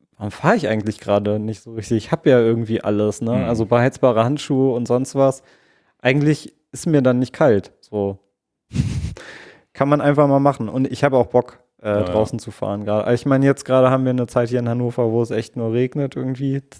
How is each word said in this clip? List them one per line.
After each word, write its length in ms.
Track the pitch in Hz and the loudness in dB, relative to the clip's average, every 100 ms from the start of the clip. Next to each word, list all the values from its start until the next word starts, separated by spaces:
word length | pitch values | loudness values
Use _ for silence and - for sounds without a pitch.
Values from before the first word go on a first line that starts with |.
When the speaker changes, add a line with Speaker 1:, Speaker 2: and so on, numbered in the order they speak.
| _ - | _ -12
Speaker 1:
warum 160 | 104 | -12
fahr 240 | - 151 208 | -4 0 0
ich 120 | 104 | 0
eigentlich 300 | 110 104 101 | -2 -4 -6
gerade 360 | - 104 104 107 | -2 0 0 -4
nicht 240 | 107 107 | -4 -10
so 120 | - | -12
richtig? 240 | 113 107 113 | -12 -4 -2
Ich 140 | - | -2
hab 120 | 160 151 | -2 4
ja 140 | 127 | 4
irgendwie 420 | 113 117 110 113 | 4 2 -2 -4
alles, 400 | 104 104 104 - | -2 0 0 -2
ne? 140 | 113 123 | -2 -2
Speaker 2:
Hm. 20 | |
Speaker 1:
Also 220 | 113 117 110 | 0 -2 2
beheizbare 580 | 120 127 - 131 110 | 2 2 2 2 2
Handschuhe 500 | 117 147 - 135 135 | 2 -2 -2 0 2
und 140 | 120 117 | 0 0
sonst 280 | 123 131 139 | -2 -2 0
was. 280 | 135 135 _ _ _ _ _ _ | 2 0 _ _ _ _ _ _
Eigentlich 520 | 123 139 147 147 - _ _ | 0 2 2 0 -4 _ _
ist 160 | 131 - | -10 0
mir 140 | 151 | 2
dann 160 | 127 123 | 4 2
nicht 140 | 127 | 0
kalt, 400 | - 151 101 - _ | 2 2 2 0 _
so. 380 | _ 107 98 98 _ _ _ _ _ | _ -6 -4 -6 _ _ _ _ _
<laughs> 1040 | - - - - - - - - - _ | -4 -2 -4 -6 -10 -16 -20 -20 -20 _
Kann 140 | - 139 | -4 0
man 120 | 147 | 2
einfach 260 | 143 143 143 | 2 2 4
mal 120 | 139 | 4
machen. 280 | 139 135 110 | 2 0 -2
Und 220 | 131 131 | -2 -2
ich 120 | - | -2
hab 100 | 143 | 0
auch 140 | 131 120 | 2 2
Bock, 320 | 123 - - _ _ | 0 -2 -6 _ _
äh, 60 | 110 | -2
Speaker 2:
Ja, 100 | 104 | -2
ja. 40 | |
Speaker 1:
draußen 360 | 90 90 110 117 | 0 0 0 -4
zu 100 | - | -10
fahren 320 | - 104 101 | -8 -6 -6
gerade. 220 | 104 107 104 | -2 -2 0
Also 80 | 123 | 0
ich 40 | 143 | 0
meine, 180 | 135 139 | 2 2
jetzt 180 | 135 | 2
gerade 260 | - 131 127 | 2 4 4
haben 120 | 131 131 | 2 0
wir 40 | |
eine 160 | 127 120 | -2 -2
Zeit 220 | 127 120 | -2 0
hier 100 | 123 | 0
in 80 | 120 | -2
Hannover, 440 | 120 120 117 117 | -2 -2 -2 0
wo 100 | 113 | 0
es 80 | 117 | -2
echt 240 | 110 110 - | -4 -6 -6
nur 160 | 113 | -4
regnet 440 | 117 127 147 139 123 | -2 -2 -2 -6 -6
irgendwie. 480 | 131 127 135 139 135 - | -6 -6 -4 -6 -8 -18